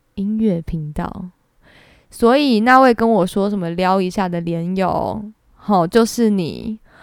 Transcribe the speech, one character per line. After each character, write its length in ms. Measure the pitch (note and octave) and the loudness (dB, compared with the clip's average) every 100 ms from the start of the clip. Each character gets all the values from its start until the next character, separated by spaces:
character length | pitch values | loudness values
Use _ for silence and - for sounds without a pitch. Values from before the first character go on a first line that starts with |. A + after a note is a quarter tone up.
| _ - | _ -8
音 220 | G3 A3 | -4 0
乐 220 | A3 E3+ | 0 -2
频 300 | - E3 D3+ | -4 -8 -8
道。 380 | D3+ E3+ - F3+ _ _ _ _ _ _ _ _ | -8 -8 -10 -16 _ _ _ _ _ _ _ _
所 260 | - A#3 C#4 | 0 2 4
以 260 | C#4+ G#3+ | 2 2
那 180 | A#3 C4 | 4 6
位 140 | C4 | 6
跟 160 | A#3 A3+ | 4 2
我 160 | G#3+ F3+ | 2 0
说 240 | G3+ G3+ | -2 -2
什 80 | G#3 | -2
么 120 | E3+ | -4
撩 320 | E3+ F#3 F#3+ | -2 0 2
一 80 | F3+ | 0
下 180 | G3+ F#3 | -2 -4
的 140 | F3 | -4
连 340 | E3+ E3 E3+ F#3+ | -4 -4 -4 -2
友， 480 | F3 D#3+ G2 G#3+ G#3 - _ _ | -2 -2 -4 -6 -12 -18 _ _
吼， 320 | - F#3+ E3+ | 0 2 4
就 180 | A3+ A3+ | 2 2
是 240 | - A3 | 2 0
你 500 | G3+ D3+ - A3+ A3 _ - | 2 -2 -6 -10 -12 _ -20